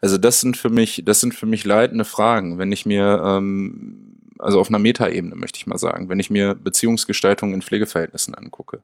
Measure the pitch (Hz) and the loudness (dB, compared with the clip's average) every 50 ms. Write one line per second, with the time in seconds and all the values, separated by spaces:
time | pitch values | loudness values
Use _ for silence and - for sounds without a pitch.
0 | - 101 98 95 92 117 123 - - 127 123 - - 120 113 117 113 107 - - | 2 2 2 4 4 4 4 4 2 0 -2 0 0 0 2 4 2 2 0 -6
1 | 85 85 107 - - 123 117 - - 110 110 107 - 101 101 107 120 127 - 113 | 0 2 2 2 2 0 -2 -4 -2 -2 -2 -2 0 2 4 4 4 2 2 -2
2 | 107 - - - 107 113 117 113 95 87 85 87 92 95 101 98 - 107 104 101 | -4 -4 -2 0 2 2 2 2 0 -4 -6 -4 -4 -4 -4 -4 -2 -2 0 2
3 | 101 101 101 101 80 98 98 98 98 98 98 98 98 98 - - - - - 50 | 4 4 2 2 2 0 0 0 0 -2 -2 -4 -4 -6 -8 -12 -16 -18 -18 -20
4 | 52 52 - _ _ 50 - - 50 - 101 98 95 - 110 104 104 110 120 - | -20 -20 -20 _ _ -20 -20 -8 -4 2 2 2 4 4 2 2 4 4 2 2
5 | 120 92 85 90 90 87 87 87 85 82 - - - - 92 - 87 87 80 85 | 0 0 0 -2 -4 -6 -8 -10 -10 -10 -10 -12 -8 -8 -6 -4 -2 -2 -2 -4
6 | 92 92 92 95 95 - 104 101 101 101 98 - - 98 92 - - 117 117 110 | -6 -4 -2 -2 -2 0 0 0 2 0 0 -2 -4 -4 -2 0 0 2 0 0
7 | - - 104 - - 98 101 - - 104 95 95 92 - - 104 107 104 - - | 0 -2 -4 2 4 4 4 4 0 -4 -4 -4 -6 -4 -2 -2 -2 -2 -2 -4
8 | 82 80 - - - - - - - - - - - - - 101 | -4 -4 -4 -8 -8 -8 -8 -14 -16 -18 -18 -18 -20 -16 -16 -18